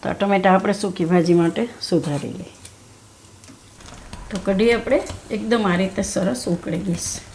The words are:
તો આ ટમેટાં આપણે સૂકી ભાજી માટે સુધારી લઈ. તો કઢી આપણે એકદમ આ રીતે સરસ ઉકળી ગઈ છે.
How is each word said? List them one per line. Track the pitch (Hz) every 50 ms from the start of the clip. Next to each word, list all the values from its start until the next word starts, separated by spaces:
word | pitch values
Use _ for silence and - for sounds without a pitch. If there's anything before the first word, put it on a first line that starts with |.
તો | - 202
આ | 190
ટમેટાં | - 202 202 202 196 185 196 185
આપણે | 190 185 202 202
સૂકી | 202 - 196 180 - 175
ભાજી | 160 180 180 165 180 175
માટે | 170 170 170 170 - 233 240 - -
સુધારી | - - 185 165 156 160 143 143 139 - -
લઈ. | - 175 - - - - - - - - - - - - - - - - - - - - - - - - - - - - - - - - - - - - -
તો | - 190 -
કઢી | 196 196 190 220 233
આપણે | 233 220 - - 262 339 381 - - - - -
એકદમ | - 208 208 220 226 233 214
આ | 190 175
રીતે | 180 190 190 185 -
સરસ | 202 - - - 147 139 123 123 - -
ઉકળી | 175 175 - - 175 175
ગઈ | 180 196 175
છે. | 165 - - - - - -